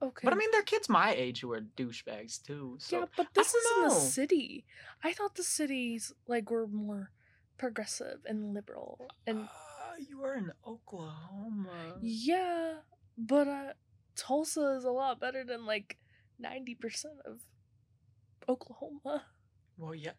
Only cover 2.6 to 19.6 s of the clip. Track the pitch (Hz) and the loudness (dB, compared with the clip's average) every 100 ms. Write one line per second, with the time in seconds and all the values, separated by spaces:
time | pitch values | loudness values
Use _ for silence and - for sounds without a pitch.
2.6 | 135 123 - 349 349 - - 403 - 466 | -8 -10 -4 -2 0 -2 2 4 6 6
3.6 | 466 466 - 196 262 262 285 339 - - | 6 6 8 6 6 2 4 4 2 -8
4.6 | - - - - 320 349 403 370 349 - | -14 -18 -18 -4 -2 0 -2 -2 -2 0
5.6 | 294 269 240 233 - - - 240 208 226 | 0 0 -2 -2 -6 -10 -2 -2 0 0
6.6 | 220 214 208 202 190 _ _ _ _ - | 0 -2 -2 -4 -8 _ _ _ _ -6
7.6 | 254 220 214 - - - - 214 208 202 | -4 -2 -4 -6 -6 -8 -4 -4 -2 -4
8.6 | 202 - - - 254 - - 220 214 - | -6 -10 -10 -12 -16 -10 -4 -4 -6 -12
9.6 | - - - 339 285 277 269 269 175 - | -16 -12 -12 -10 -12 -6 -4 -4 -6 -8
10.6 | - 226 - 190 156 156 170 196 220 208 | -12 -14 -12 -10 -10 -12 -12 -10 -6 -6
11.6 | 185 175 165 185 226 220 247 359 359 339 | -6 -8 -10 -6 -4 -2 2 2 2 0
12.6 | 330 311 - _ _ - 220 285 285 277 | -2 -6 -12 _ _ -8 4 6 6 2
13.6 | 277 - _ _ _ - - 285 311 311 | -8 -14 _ _ _ -10 0 2 2 2
14.6 | 285 262 247 247 269 247 247 262 247 233 | 2 2 2 2 2 0 -2 -4 -6 -6
15.6 | 220 214 202 - _ _ _ - 233 262 | -2 -2 -2 -12 _ _ _ -12 -8 -8
16.6 | 254 240 226 - 302 294 - 233 - _ | -8 -8 -8 -6 -10 -12 -14 -14 -18 _
17.6 | _ _ _ _ _ _ _ _ - 254 | _ _ _ _ _ _ _ _ -2 -2
18.6 | - 240 302 285 262 294 - _ _ _ | -4 -12 -12 -8 -4 -4 -6 _ _ _